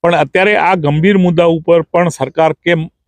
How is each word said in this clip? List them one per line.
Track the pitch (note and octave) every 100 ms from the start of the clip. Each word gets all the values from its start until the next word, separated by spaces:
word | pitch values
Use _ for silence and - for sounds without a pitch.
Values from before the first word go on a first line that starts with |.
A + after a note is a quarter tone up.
પણ | E3+ E3+
અત્યારે | D3 F#3 G3 G#3
આ | D#3+ F#3+
ગંભીર | D3 D3+ F3+ G3+
મુદ્દા | F3+ E3 E3+
ઉપર | E3 D#3+ E3+
પણ | D#3+ E3+ F3
સરકાર | - C3+ D3 D#3+
કેમ | D#3 - E3+ D#3+ _